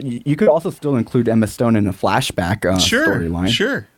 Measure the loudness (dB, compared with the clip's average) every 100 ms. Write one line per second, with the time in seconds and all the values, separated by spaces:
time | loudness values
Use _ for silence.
0 | -8 -6 -4 2 2 2 -2 -6 -2 0
1 | 0 0 2 2 0 0 0 2 0 -2
2 | 0 0 0 -4 -2 -2 0 0 2 2
3 | 0 0 -2 -2 -2 0 -2 -4 -8